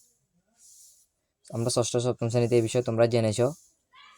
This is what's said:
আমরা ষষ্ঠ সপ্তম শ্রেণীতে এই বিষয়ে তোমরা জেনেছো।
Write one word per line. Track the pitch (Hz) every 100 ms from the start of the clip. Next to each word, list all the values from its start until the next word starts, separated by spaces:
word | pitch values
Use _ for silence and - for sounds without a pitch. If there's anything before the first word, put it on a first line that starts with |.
| _ _ _ _ _ 226 - - - _ _ _ _ _ -
আমরা | 120 117
ষষ্ঠ | - 117 123
সপ্তম | 123 120 117
শ্রেণীতে | 120 117 120
এই |
বিষয়ে | 113 127
তোমরা | 123 113 117
জেনেছো। | 117 110 107 123 170 _ _ _ _ -